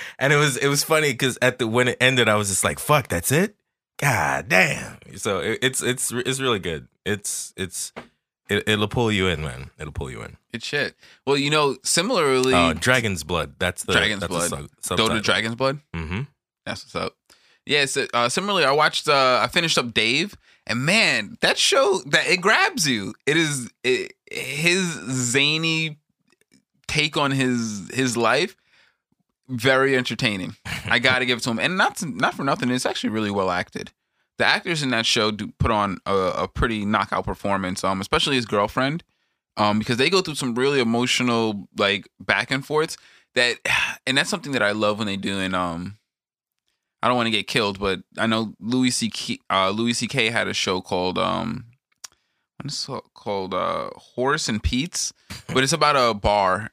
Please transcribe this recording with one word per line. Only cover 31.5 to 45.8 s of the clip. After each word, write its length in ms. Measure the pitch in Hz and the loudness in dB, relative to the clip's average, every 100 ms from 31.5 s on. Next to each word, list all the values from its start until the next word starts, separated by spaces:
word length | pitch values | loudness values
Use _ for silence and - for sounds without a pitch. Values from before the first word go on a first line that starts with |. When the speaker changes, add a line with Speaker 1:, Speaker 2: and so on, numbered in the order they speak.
Speaker 2:
him. 80 | 113 | -2
And 180 | 139 185 | 0 0
not 200 | 233 - | 0 -2
to, 80 | 165 | -8
not 280 | 85 151 | -4 -4
for 100 | - | -2
nothing, 260 | 135 147 123 | -4 -2 -2
it's 160 | 127 - | -2 -2
actually 260 | - 254 | -4 -4
really 200 | 110 107 | -2 -2
well 200 | 101 92 | 0 0
acted. 400 | 90 - - - _ _ _ _ - | -2 -4 -10 -14 _ _ _ _ 0
The 80 | 110 | 2
actors 360 | 175 190 160 | 2 0 -2
in 80 | 139 | 0
that 160 | 113 113 | 0 2
show 260 | 120 107 | 2 0
do 160 | 104 104 - | -2 -6 -2
put 120 | 123 | 0
on 280 | 110 101 92 - | 2 0 -2 -2
a, 80 | 98 | 0
a 320 | 92 - 92 | 0 -2 -4
pretty 380 | - 123 110 101 | -2 -2 -2 0
knockout 400 | 107 98 92 98 | 0 0 -2 -4
performance, 580 | 95 101 98 92 95 | -4 -2 -2 -2 -2
um, 180 | 95 95 | -2 -2
especially 340 | 101 156 165 131 | -2 0 2 0
his 100 | 113 | 2
girlfriend, 580 | 104 104 - 131 165 - _ _ _ _ - | 0 2 0 -2 -4 -10 _ _ _ _ 0
um, 220 | 104 107 | 2 2
because 180 | 107 117 | 0 0
they 120 | 147 | 2
go 120 | 185 | 2
through 140 | 175 143 | 0 -4
some 200 | 131 117 | -4 0
really 240 | 139 143 | 2 2
emotional, 880 | 113 117 123 - 123 117 110 101 - - | 2 2 2 0 0 0 0 -2 -6 0
like, 300 | 101 101 - - | 2 2 -4 -6
back 320 | 98 101 113 | -2 0 0
and 140 | 135 135 | -4 -2
forths 320 | 151 160 - - _ _ 123 | -2 -2 -6 -18 _ _ 0
that, 220 | 123 107 - - | 2 0 -2 0
<sighs> 260 | - - - | -2 -4 -2
and 100 | 135 | 0
that's 120 | 151 | 0
something 240 | 190 151 | -4 -4
that 100 | 127 | 0
I 80 | 104 | 0
love 260 | 107 104 104 | 2 0 0
when 100 | 107 | -4
they 100 | 98 | -4
do 220 | 104 98 | -4 -4
in, 140 | 95 | -2
um, 440 | 92 87 85 | -2 -2 -4